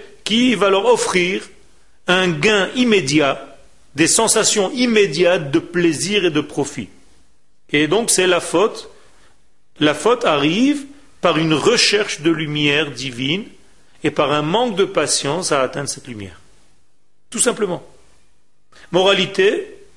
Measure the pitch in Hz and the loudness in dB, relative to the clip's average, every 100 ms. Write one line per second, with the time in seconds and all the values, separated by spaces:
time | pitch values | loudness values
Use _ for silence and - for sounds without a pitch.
0 | - - - 226 254 202 196 190 226 233 | -18 -14 -4 0 2 2 2 2 2 2
1 | - 185 175 208 - - - - - - | 2 0 0 -4 -8 -20 -20 -20 -20 -10
2 | - 185 185 156 185 208 180 254 247 202 | 0 2 2 0 2 2 0 0 2 2
3 | 135 151 139 139 - - - - - - | 2 2 0 -2 -10 -20 -20 -20 -12 0
4 | 160 - 220 226 - 220 190 247 247 214 | 2 2 2 2 2 0 -2 0 2 2
5 | 196 151 175 180 147 165 - 175 170 139 | 2 2 2 2 0 -2 -2 0 0 0
6 | 165 208 175 151 135 - 139 - 98 - | -2 0 0 -2 -4 -6 -6 -8 -14 -16
7 | - - - - - - - 147 151 196 | -20 -20 -20 -20 -20 -20 -2 0 2 0
8 | 226 - 180 175 - 165 220 - - - | 0 0 2 2 0 0 0 -2 -16 -20
9 | - - - - - - - - 151 147 | -20 -20 -20 -20 -20 -20 -20 -2 0 2
10 | 214 240 220 147 147 185 269 285 - - | 0 0 0 0 0 2 0 0 -8 -20
11 | - - 180 156 160 151 202 233 - 202 | -20 -4 0 0 0 2 2 2 2 0
12 | 202 - 151 160 156 147 147 147 151 123 | -2 -2 -2 -2 -4 -2 0 0 -2 -6
13 | 135 120 135 185 220 - - - - - | -10 -6 -4 -4 -8 -20 -20 -20 -20 -4
14 | 151 147 143 147 151 208 254 180 190 175 | -2 0 0 0 0 0 0 0 0 0
15 | 143 - 139 165 180 143 127 139 139 - | 0 -2 -2 -4 -2 0 0 -4 -8 -10
16 | - 107 95 82 - - - - - - | -14 -14 -14 -16 -20 -20 -20 -20 -20 -20
17 | - - - 226 247 202 196 160 - - | -20 -20 -12 -2 -2 -2 -6 -6 -10 -20
18 | - - - - - - - - - 165 | -20 -20 -20 -20 -20 -20 -20 -20 -2 2
19 | 196 190 185 - 196 320 - - - | 2 2 0 2 2 0 -6 -16 -20